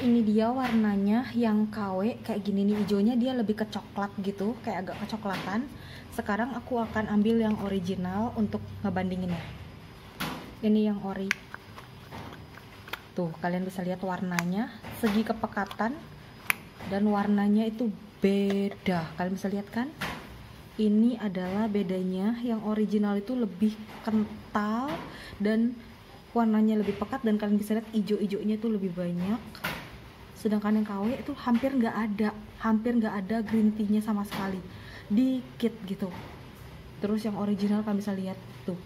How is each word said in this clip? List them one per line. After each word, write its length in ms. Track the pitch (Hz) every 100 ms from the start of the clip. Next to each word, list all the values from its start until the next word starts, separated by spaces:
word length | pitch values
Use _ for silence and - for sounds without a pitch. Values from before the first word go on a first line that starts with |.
ini 240 | 254 233
dia 240 | 214 214 220
warnanya 800 | 254 254 226 214 196 196 226 254 233
yang 320 | 233 214 214
K 80 | 214 202
W 240 | 185 208 240
kayak 160 | - 208
gini 240 | 196 196
nih, 160 | 202 208
hijaunya 400 | 185 202 208 254
dia 160 | 247 254
lebih 160 | 208
ke 160 | 214 214
coklat 400 | 202 - - 202 202
gitu, 320 | 190 202 196 262
kayak 240 | - 185 185
agak 80 | -
kecoklatan. 640 | 208 220 202 180 165 208 277 - - - - -
Sekarang 400 | 226 202 247 247
aku 240 | - 240
akan 320 | 220 220 214
ambil 240 | 208 208 226
yang 160 | 214 214
original 720 | 196 196 180 180 180 190 233 233
untuk 240 | 208 208 - -
ngebandinginnya. 640 | 202 185 185 185 185 170 - - - - - - - - - - - -
Ini 240 | 220 214 214
yang 160 | 202
ori. 240 | 196 190 196 - - - - - - - - - - - - - - - - - -
Tuh, 160 | - 170 156
kalian 240 | 175 180 185
bisa 160 | 185
lihat 160 | 180 180
warnanya, 720 | 185 180 185 175 175 185 247 - - -
segi 160 | 226 202
kepekatan 720 | 214 226 214 - 196 - 214 311 - - - - - - - - -
dan 140 | 196
warnanya 640 | 208 202 202 202 202 208 226
itu 240 | 220 240 185 - -
beda. 800 | 196 196 202 196 196 - - 175 160 156
Kalian 160 | 180 190
bisa 160 | 196
lihat 160 | 202 202
kan? 240 | 226 262 330 - - - - - - - -
Ini 400 | 214 214 233 240
adalah 480 | 208 185 185 196 226
bedanya, 720 | 202 185 185 185 185 202 233
yang 240 | 240 220
original 560 | 208 214 208 208 208 202
itu 160 | 202 254
lebih 400 | 220 175 214 208 - -
kental 960 | - 214 214 - - 214 208 220 269 339 - - - -
dan 400 | 202 220 233 254 - - - - -
warnanya 480 | 233 226 214 220 214
lebih 160 | 196
pekat, 300 | 202 208 262 220
dan 80 |
kalian 240 | 208 208 202
bisa 160 | 208 214
lihat 100 | 220
ijo-ijonya 680 | 220 202 208 202 196 208 214
itu 80 | 226
lebih 240 | 214 190
banyak. 460 | 170 175 175 180 233 - - - - - - - - - -
Sedangkan 400 | 220 208 208 214
yang 80 | 214
K 80 | 196
W 160 | 208 269
itu 140 | 220
hampir 400 | 277 - 233 269
nggak 220 | 269 226 -
ada, 320 | 220 202 214 - - -
hampir 320 | 220 220 226
nggak 200 | 240 220 202 190
ada 160 | 226
green 320 | 214 220 214
tea-nya 240 | 214 208 214
sama 240 | 214 208
sekali, 400 | 202 - 196 185 - - - - -
dikit 640 | 208 262 262 240 - 226 220 185
gitu. 160 | 196 190 175 - - - - - - - -
Terus 240 | 202 214 220
yang 80 | 202
original 440 | 202 202 202 208
kalian 160 | 214 202
bisa 160 | 202
lihat 240 | 190 190 190 - -
tuh 160 | - 180